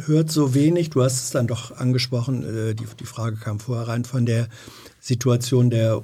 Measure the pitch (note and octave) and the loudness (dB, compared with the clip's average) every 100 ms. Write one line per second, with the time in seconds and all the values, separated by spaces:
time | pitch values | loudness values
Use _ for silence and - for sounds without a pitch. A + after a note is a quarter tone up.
0 | D#3 D#3 D#3 D#3 C#3+ C3+ D3+ F3 D#3+ - | 2 2 2 2 2 4 4 2 2 2
1 | B2+ B2+ - C#3+ A#2 B2 - - B2+ B2+ | 2 0 -4 -2 -2 -2 -8 -4 0 0
2 | B2 B2 A#2 B2 - A2 A2 A2 A2 - | 0 -2 -2 -4 -4 -4 -4 -4 -8 -12
3 | B2+ - A2+ G#2+ A2+ G#2 B2+ A#2 A#2 A#2+ | -14 -6 -6 -6 -6 -6 -4 -6 -4 -4
4 | A#2+ C3 A#2+ A2+ A#2+ - - - - - | -2 0 2 2 -2 -8 -20 -20 -20 -16
5 | - B2 B2+ A#2+ - B2+ B2 A#2 A2+ A2 | -4 0 2 0 2 4 4 4 2 0